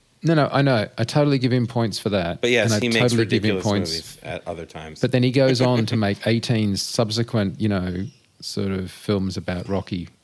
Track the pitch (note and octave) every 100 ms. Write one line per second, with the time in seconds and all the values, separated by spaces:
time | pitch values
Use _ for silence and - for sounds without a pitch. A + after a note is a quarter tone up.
0 | _ _ D3+ D#3+ C#3 C3+ C#3 A#2+ G2+ -
1 | A2+ D3+ D3 C#3 B2 B2 A#2 A#2+ A#2 F#2+
2 | - G2+ E2 - A#2+ A#2+ A2 G#2+ A#2+ A2+
3 | A#2+ A#2 A2 A2+ G#2+ F#2+ G2+ G2+ E2 D#2+
4 | - - D#2 E2+ - E2+ E2 E2 D#2 D#2
5 | B2 B2+ B2 B2 C3 B2 B2+ B2 A2 A#2
6 | G2+ G2+ - A2+ - A2+ G#2+ F#2+ - -
7 | A2 A2 A#2 A#2 G2+ - G#2+ G2+ F2+ F2+
8 | G2 - _ _ - - G2+ F#2+ F#2 -
9 | - G2+ F#2+ F2 - F2+ F2 F#2+ - F#2
10 | E2+ -